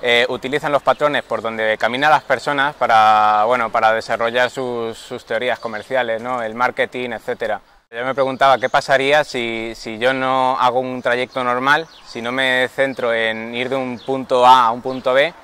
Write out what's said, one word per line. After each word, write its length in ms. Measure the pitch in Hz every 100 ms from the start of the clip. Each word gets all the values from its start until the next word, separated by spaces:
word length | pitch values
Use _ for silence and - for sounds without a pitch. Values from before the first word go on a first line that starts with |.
eh, 260 | - 120 123
utilizan 420 | 123 127 143 127
los 120 | 143
patrones 400 | - 127 147 139
por 180 | - 113
donde 340 | 110 113 110 107
caminan 320 | 110 123 147
las 120 | 147
personas 520 | - 127 - 143 139 151
para, 680 | 120 113 107 107 107 107 107
bueno, 260 | 123 113
para 220 | 117 110
desarrollar 580 | 113 - 113 117 120 123
sus, 460 | - 127 120 113 110
sus 280 | - 123 -
teorías 320 | 113 123 113
comerciales, 640 | 117 107 101 131 120 113
¿no? 220 | 120 127
El 100 | 113
marketing, 580 | 113 127 123 123 131 123
etcétera. 500 | 113 - 117 113 101 _ _ _
Yo 120 | 117
me 100 | 127
preguntaba 440 | 131 131 131 139 127
qué 100 | 131
pasaría 560 | 143 139 135 135 147
si, 480 | 147 127 117 113 113 113
si 220 | - 110
yo 140 | 120
no 440 | 135 131 131 127 131
hago 200 | 127 120
un 220 | 131 127
trayecto 420 | 123 120 127 -
normal, 440 | 123 123 135 147 160 - -
si 160 | 117
no 100 | 117
me 360 | 127 131 127 127 -
centro 380 | 135 127 120
en 420 | 117 113 110 113 120
ir 140 | 127
de 80 | 135
un 220 | 127 120
punto 460 | - 131 127 127 123
A 200 | 131 120
a 60 |
un 100 | 120
punto 320 | 131 131 131
B 200 | 131 151 170